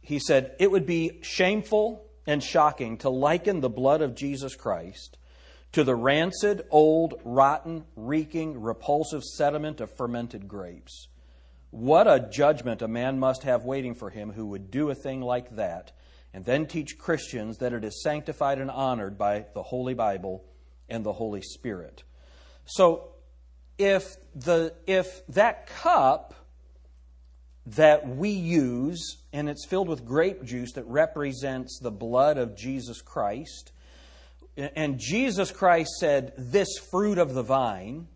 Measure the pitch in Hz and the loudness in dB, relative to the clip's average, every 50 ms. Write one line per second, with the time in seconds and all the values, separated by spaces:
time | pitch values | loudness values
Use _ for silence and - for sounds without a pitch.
0 | _ - 147 143 - - 151 135 127 127 - - 185 202 190 196 156 139 170 165 | _ -4 -4 -4 2 4 4 4 4 2 0 2 2 4 4 2 2 0 -2 0
1 | 165 165 - - - - - - 185 185 208 214 - - 220 214 208 226 226 - | -2 -2 -6 -8 -14 -10 0 2 2 2 2 0 -2 0 0 2 2 0 -4 -8
2 | - - - - _ - 147 147 127 - - 170 151 151 151 - 131 113 113 110 | -16 -20 -20 -14 _ -2 -2 -2 -2 0 2 4 4 4 2 0 -6 -6 -6 -4
3 | - 139 127 131 135 147 165 180 175 208 196 170 131 127 107 110 127 135 147 156 | -2 -2 0 2 2 2 2 2 0 0 -2 0 -2 -2 -2 2 4 4 4 4
4 | 156 135 120 - 139 139 143 131 135 135 - - - 117 98 85 82 90 98 - | 2 -2 -4 -6 -6 -6 -6 -6 -8 -10 -10 -8 -4 -4 -4 -4 -6 -12 -16 -16
5 | - - - - - - - - - - - - - _ - 165 147 127 127 117 | -20 -20 -20 -20 -20 -20 -20 -20 -20 -20 -20 -20 -20 _ 0 2 4 4 2 2
6 | 117 131 143 151 165 185 185 - - 208 208 - - - - 151 156 156 156 160 | 4 2 4 4 2 0 -2 -2 0 0 0 -2 -4 4 6 8 8 8 6 4
7 | 165 160 165 - - 120 - 135 135 139 151 - - 165 165 160 156 - _ 113 | 2 0 -4 -8 -10 -2 4 6 6 6 6 0 -4 -8 -10 -10 -12 -14 _ -14
8 | 107 123 147 156 156 151 - 165 160 160 147 123 107 113 110 - - - 143 147 | -6 -2 -2 -2 -2 -2 -6 -6 -6 -6 -8 -6 -6 -6 -6 -6 -2 0 0 0
9 | 156 - 160 147 123 - - - 151 143 147 151 151 151 135 - 117 101 - - | 0 -2 -6 -8 -8 -10 -4 0 0 0 0 0 -4 -6 -6 -8 -10 -12 -6 -6
10 | 131 120 120 120 120 117 - 107 98 98 104 101 92 90 87 73 - - - - | -4 -4 -4 -4 -6 -8 -10 -14 -14 -12 -12 -12 -12 -12 -14 -18 -20 -20 -20 -20
11 | - - - - - - - - - - - - - - - 117 113 131 156 170 | -20 -20 -20 -20 -20 -20 -20 -20 -20 -20 -20 -20 -20 -18 -12 -6 2 6 6 8
12 | 214 220 156 131 117 104 - 135 143 147 156 135 120 123 113 - 120 110 113 120 | 8 8 8 6 4 -2 0 2 4 4 4 2 -2 -6 -6 -4 -4 -6 -4 -2
13 | 123 131 135 131 131 131 131 131 - 139 123 120 120 127 135 139 131 123 117 - | -2 -2 -2 0 0 0 0 0 0 0 0 0 0 -2 -6 -4 -6 -6 -8 -10
14 | 117 98 - 107 104 107 101 110 110 104 101 98 95 95 98 135 151 147 135 135 | -12 -12 -10 -10 -10 -10 -8 -8 -8 -8 -8 -10 -12 -6 -4 -2 -2 -2 -2 -4
15 | - 143 131 135 127 123 123 123 127 - 113 104 104 90 82 85 - - - - | -6 -8 -8 -6 -4 -2 -2 -2 -4 -8 -8 -6 -6 -4 -6 -8 -12 -16 -20 -20
16 | - - - - - _ - 95 92 117 127 147 156 147 - 165 143 - - - | -20 -20 -20 -20 -20 _ -16 -10 -2 0 0 0 0 -2 -6 -8 -8 -8 -12 -12
17 | - - 165 147 - - - 120 107 110 113 - 131 123 120 - 107 107 101 - | -2 -2 -2 -2 -2 -8 -10 -8 -8 -8 -8 -4 -4 -4 -4 -4 -6 -8 -10 -6
18 | - 156 151 151 147 - 151 - 147 139 139 135 135 135 127 131 135 131 127 117 | -4 -4 -4 -4 -6 -10 -4 -2 0 0 0 -2 -4 -8 -4 -2 -2 -2 0 -2
19 | 101 98 101 101 104 101 104 104 107 - - 104 90 - - 127 127 127 131 120 | -4 -8 -6 -2 0 0 0 -2 -4 -8 -10 -12 -10 -6 -6 -6 -4 -4 -2 0
20 | 113 104 98 95 87 98 92 95 - - - - - _ - - - - 117 117 | 0 0 0 -2 -6 -8 -10 -10 -12 -20 -20 -20 -20 _ -20 -20 -16 -10 -10 -6
21 | 107 107 98 87 113 110 104 101 123 - - - - 120 101 90 82 76 - - | -6 -6 -4 -4 -6 -6 -6 -8 -10 -12 -16 -12 -8 -8 -8 -8 -10 -16 -20 -20
22 | - - - - - - - - - - - - - - - - 190 175 165 - | -20 -20 -20 -20 -20 -20 -20 -20 -20 -20 -20 -20 -18 -10 2 6 6 6 6 2
23 | - - - - - - - - - - - - - - - - 196 196 196 185 | -6 -16 -20 -20 -20 -20 -20 -20 -20 -20 -20 -20 -20 -20 -4 0 2 4 4 2
24 | 185 - - - - - - 135 123 160 175 165 165 160 165 - - - 190 185 | 0 -4 -18 -20 -20 -20 -16 -8 0 2 2 2 2 0 -4 -8 -2 0 2 2
25 | 180 185 - - - - 123 190 208 240 - - - - - - - 330 359 285 | 2 0 -8 -18 -18 -4 2 4 4 4 4 -2 -12 -18 -16 -4 2 4 4 6
26 | 139 131 139 - - - - - - - - - - - - - - - - - | 6 6 4 2 -2 -14 -20 -20 -20 -20 -20 -20 -20 -20 -20 -20 -20 -20 -20 -20
27 | - - - - - - - - - - - - - 120 104 151 156 151 151 151 | -20 -20 -20 -20 -20 -20 -20 -20 -20 -20 -20 -20 -18 -10 2 6 8 8 8 6
28 | - 127 127 131 175 208 208 190 170 165 175 160 139 123 120 123 127 151 180 170 | 2 -4 -6 -4 -2 -2 -2 -2 -2 2 2 2 2 2 0 -2 -2 -4 -4 -6
29 | - - - - - - - 143 147 147 147 147 - - 185 185 196 170 160 131 | -10 -14 -14 -18 -20 -12 -8 -6 -6 -6 -6 -8 -8 -4 -2 -2 -2 -2 -4 -8
30 | 120 117 127 151 165 190 190 - - 117 120 123 123 117 - 139 117 113 117 143 | -6 -2 2 2 2 2 0 -6 -10 -8 -8 -8 -8 -8 -10 -12 -12 -4 2 2
31 | 160 156 - 156 147 143 131 117 135 135 131 131 127 127 - - 131 120 107 95 | 2 2 0 -6 -6 -6 -6 -6 -6 -6 -6 -6 -10 -12 -14 -10 -10 -10 -8 -8
32 | 113 113 120 123 139 151 151 131 123 113 101 95 101 127 135 135 117 120 117 - | -8 0 4 4 6 6 4 2 -2 -4 -6 -10 -8 -8 -6 -6 -8 -10 -14 -14
33 | - - - - 110 101 104 127 160 - - - - - - - - - - - | -16 -10 -6 -4 -4 -4 -4 -6 -10 -14 -16 -20 -20 -20 -20 -20 -20 -20 -20 -20
34 | - - - - - - _ - - - - - 139 147 - 156 156 147 139 127 | -20 -20 -20 -20 -20 -20 _ -20 -20 -20 -12 -10 -10 -8 -4 -4 -4 -2 -4 -4
35 | 107 113 160 226 262 269 202 190 190 - - - 196 180 175 165 156 160 - - | -4 -2 0 0 0 0 0 0 -2 -4 -2 2 4 6 6 6 4 -2 -4 -2
36 | 180 156 143 139 127 120 - - 127 123 127 202 190 - - - - - - 185 | 2 2 2 2 0 -2 -10 -12 -10 2 2 2 2 2 -4 -10 -12 -4 -2 0
37 | 208 208 202 175 175 143 127 131 120 110 131 135 131 117 101 92 92 104 127 156 | 0 2 2 2 2 0 0 -4 0 2 2 2 2 0 -2 -4 -8 -12 -12 -12
38 | 170 165 - | -14 -16 -20